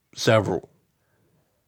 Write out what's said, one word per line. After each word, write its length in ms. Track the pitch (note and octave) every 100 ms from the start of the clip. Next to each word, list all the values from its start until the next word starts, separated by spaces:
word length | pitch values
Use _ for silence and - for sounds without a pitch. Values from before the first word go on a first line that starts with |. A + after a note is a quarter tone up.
| _ -
several. 520 | - A2 G2+ F2+ - _ _ _ _ _ _ _ _ _